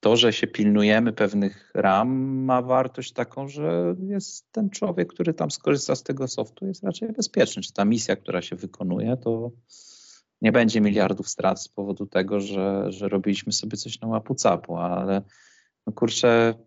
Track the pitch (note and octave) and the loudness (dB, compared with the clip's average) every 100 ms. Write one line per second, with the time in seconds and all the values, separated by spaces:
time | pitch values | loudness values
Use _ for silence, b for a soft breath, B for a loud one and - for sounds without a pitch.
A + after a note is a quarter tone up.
0 | G#2+ A#2 A#2 G#2+ A2+ - G#2 G#2 G#2 G#2+ | 4 6 4 2 -4 2 4 6 6 4
1 | A#2 A2 G#2 G#2 G2 - _ - G2 F#2+ | 2 2 0 2 -2 -4 _ 0 4 4
2 | A#2+ C3 C3+ C3 C3 B2+ B2 B2+ C3 - | 2 0 -2 -2 0 0 2 2 0 -6
3 | A#2 - A#2+ - C#3 C#3+ D#3 E3+ F3 F#3 | -10 -6 -8 -6 -12 -6 -2 0 -2 -4
4 | F#3+ G3+ G3+ - _ - G3+ - G#3 F3+ | -4 -6 -6 -16 _ -4 -4 -2 -4 -2
5 | F3 - E3+ E3 D#3+ - - C#3+ - C#3 | -4 -2 -2 -2 -4 -2 0 0 0 -4
6 | - C3+ C3 - A2+ - G3 F#3 G3 F3+ | -4 -6 -4 -6 -8 -8 -10 -6 -8 -6
7 | A3+ A3 A3 - A#2 - F#2+ - G2+ A2+ | -8 -6 -4 0 0 0 -8 0 2 2
8 | - - - F2+ - F2 F#2 - F#2 F2+ | 0 -4 -2 -4 -4 -10 -12 -8 -4 -2
9 | A2 B2 A#2 A2+ A#2+ A#2 _ B B B | -2 -2 -2 -4 -6 -12 _ B B B
10 | B B _ _ A2 A#2 A2+ A2+ G#2 G2+ | B B _ _ 4 6 4 4 4 4
11 | F#2+ G2 F#2+ - F#2+ F#2 - - G2+ F#2+ | 2 0 -6 -2 0 -2 -6 -8 -6 -6
12 | G2+ F#2+ F#2+ G#2 G2 G2 G2 G2 G2 F#2+ | -4 -2 0 -2 -2 -2 0 0 -2 -4
13 | G2+ G2+ G#2 G2 - - A2 - A#2+ A2+ | -2 0 0 -2 -2 -4 -4 -8 -10 -8
14 | A2+ A2 A2 C3 A#2 F2 - E2+ F2 F2+ | -4 -4 -4 0 2 0 -2 -6 -4 -2
15 | F#2+ G2 G2 b b b b _ - G#2+ | 0 -2 -4 b b b b _ -12 -2
16 | A2+ A2 A#2+ A#2 A#2 A2+ | -2 2 4 6 4 0